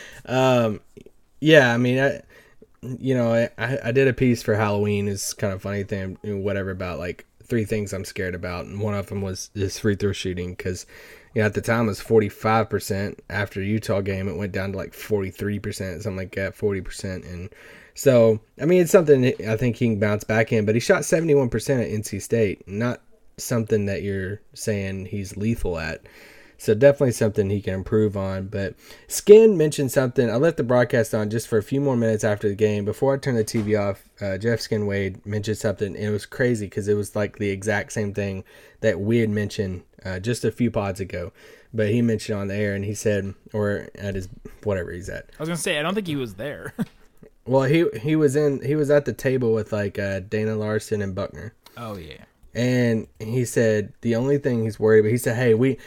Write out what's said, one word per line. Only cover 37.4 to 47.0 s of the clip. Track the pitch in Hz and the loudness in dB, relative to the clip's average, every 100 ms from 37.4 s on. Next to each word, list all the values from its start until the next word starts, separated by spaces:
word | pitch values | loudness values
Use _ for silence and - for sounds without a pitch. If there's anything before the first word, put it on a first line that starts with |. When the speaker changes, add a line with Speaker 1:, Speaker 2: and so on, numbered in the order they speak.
| 101 | -4
Speaker 1:
exact | 98 104 104 - | -2 -2 -2 -2
same | 113 101 | -6 -4
thing | 98 101 95 - - - - | -4 -4 -6 -12 -20 -20 -2
that | 110 87 | 0 0
we | 104 117 | 2 2
had | 107 | 2
mentioned, | 104 98 - 95 87 - - | 0 -4 -4 -6 -6 -12 -14
uh, | 95 92 | -10 -6
just | 110 113 | -4 -2
a | 113 | -2
few | - 117 | 0 -2
pods | 113 98 95 | 0 -4 -4
ago. | 92 92 85 - - - - 110 | -8 -8 -10 -14 -20 -20 -10 -2
But | 104 | 0
he | 120 | 2
mentioned | 117 107 - 104 | 2 0 -2 -4
on | 98 | -4
the | 101 | -2
air, | 104 | -2
and | 101 101 | -2 -4
he | 104 | -2
said, | 110 101 98 - - | 0 0 -2 -10 -8
or | 107 104 90 - | -2 -2 -2 -6
at | - 101 95 | -10 -6 -6
his, | 90 - - - | -8 -14 -20 -8
whatever | 104 95 85 | -4 -2 -4
he's | 87 95 | -10 -10
at. | - - - | -12 -14 -10
Speaker 2:
I | |
was | 160 | -6
gonna | 165 | -4
say, | 196 151 | -2 -2
I | |
don't | 160 | -2
think | 214 175 | -4 -4
he | 143 | -4
was | 120 95 | -6 -8
there. | 143 90 - - | -10 -10 -12 -8
<laughs> | - _ | -8 _